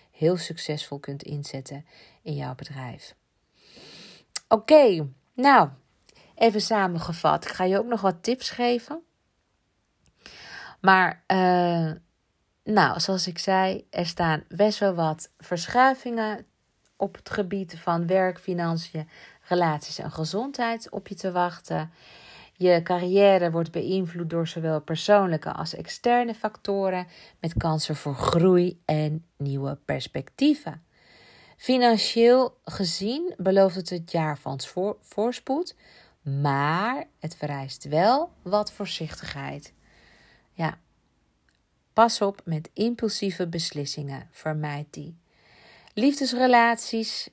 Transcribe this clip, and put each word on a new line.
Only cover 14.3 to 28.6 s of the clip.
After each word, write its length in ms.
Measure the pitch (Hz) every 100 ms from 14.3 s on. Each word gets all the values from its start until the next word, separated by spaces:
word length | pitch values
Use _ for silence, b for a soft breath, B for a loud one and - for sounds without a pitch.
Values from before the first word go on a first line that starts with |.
| 151 -
best 320 | 160 214 208
wel 140 | 202
wat 380 | 170 160 156 - _
verschuivingen 1080 | - 175 170 240 262 262 247 233 214 214 - _ _ _ _ -
op 200 | 196 -
het 140 | -
gebied 500 | - 185 196 185 165
van 280 | - 170 170
werk, 320 | 190 185 180
financiën, 680 | - 175 170 165 165 160 156 B B B
relaties 580 | - 180 170 151 - -
en 120 | 170
gezondheid 800 | 160 156 185 269 277 233 226 -
op 180 | - -
je 80 | 208
te 160 | 190
wachten. 600 | 180 175 170 - 165 160 B B B B B B
Je 280 | B 180 175
carrière 680 | 170 180 180 196 202 190 175
wordt 200 | 165 165
beïnvloed 580 | 170 131 190 175 170 170
door 180 | 170 165
zowel 340 | - 160 156
persoonlijke 720 | - 160 - 208 185 160 -
als 220 | - 165 -
externe 580 | 165 - 240 240 240
factoren, 760 | 226 214 - - 196 190 185 175 B B B
met 140 | 170
kansen 420 | - 170 156 - 151
voor 200 | 147 135
groei 680 | - 170 185 180